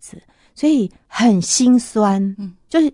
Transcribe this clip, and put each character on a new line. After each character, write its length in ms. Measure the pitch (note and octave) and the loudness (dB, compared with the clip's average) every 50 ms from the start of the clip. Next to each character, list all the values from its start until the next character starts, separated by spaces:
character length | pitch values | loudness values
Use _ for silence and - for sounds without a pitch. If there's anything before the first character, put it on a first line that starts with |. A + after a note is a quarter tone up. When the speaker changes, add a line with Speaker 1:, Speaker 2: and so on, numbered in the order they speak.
Speaker 1:
子， 220 | - - - - - _ _ _ _ _ _ | -20 -20 -20 -20 -20 _ _ _ _ _ _
所 120 | - - | -4 -2
以 240 | D4+ D#4 C#4 G#3 F3+ - _ _ | 0 0 0 -2 -4 -6 _ _
很 360 | _ - - A3+ B3 G#3 F#3 E3+ | _ -4 0 2 2 2 2 0
心 360 | - - - B3+ B3 B3 B3 | -2 -2 0 2 2 2 2
酸。 560 | A#3+ - - A3 G#3 G3+ G3 G3 G3 G3 G3 G3+ | 0 -2 -2 -2 0 0 0 -2 -4 -6 -8 -10
Speaker 2:
嗯。 160 | G3+ F#3 F3 _ _ _ | -14 -16 -16 _ _ _
Speaker 1:
就 100 | - E4 | -2 0
是 100 | D#4+ D4 | 0 0